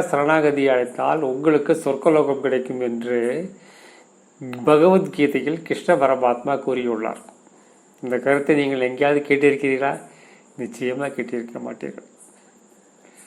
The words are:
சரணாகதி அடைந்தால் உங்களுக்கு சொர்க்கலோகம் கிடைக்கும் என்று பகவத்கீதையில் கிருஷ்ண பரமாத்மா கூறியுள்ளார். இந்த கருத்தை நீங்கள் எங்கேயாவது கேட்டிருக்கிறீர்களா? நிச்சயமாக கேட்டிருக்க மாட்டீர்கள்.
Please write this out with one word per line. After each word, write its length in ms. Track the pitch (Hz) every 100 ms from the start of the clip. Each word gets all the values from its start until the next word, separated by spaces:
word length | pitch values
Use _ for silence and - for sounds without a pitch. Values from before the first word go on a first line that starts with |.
சரணாகதி 600 | 170 143 147 156 151 143 135
அடைந்தால் 500 | 127 120 - 131 156 135
உங்களுக்கு 440 | 131 151 151 147 156
சொர்க்கலோகம் 580 | 143 135 170 156 139 135
கிடைக்கும் 380 | 135 127 123 127 123
என்று 320 | 117 120 123 117 143 190 - - - - - _ _ _ - 131 123 120
பகவத்கீதையில் 960 | 151 175 190 - - 143 147 131 160 -
கிருஷ்ண 240 | 131 - 175
பரமாத்மா 520 | 135 127 123 120 139 135 135
கூறியுள்ளார். 560 | 123 123 110 110 - - - _ _ _ _ _ -
இந்த 120 | 127 123 127
கருத்தை 280 | 143 143 151
நீங்கள் 300 | 139 135 127
எங்கேயாவது 340 | 127 143 147 143
கேட்டிருக்கிறீர்களா? 680 | 139 143 143 139 131 139 160 - - - - _ -
நிச்சயமாக 480 | 117 - 123 127 139
கேட்டிருக்க 460 | 135 117 120 117 131
மாட்டீர்கள். 460 | 120 113 139 - - - - _ _ _ _ _ _ _ _ -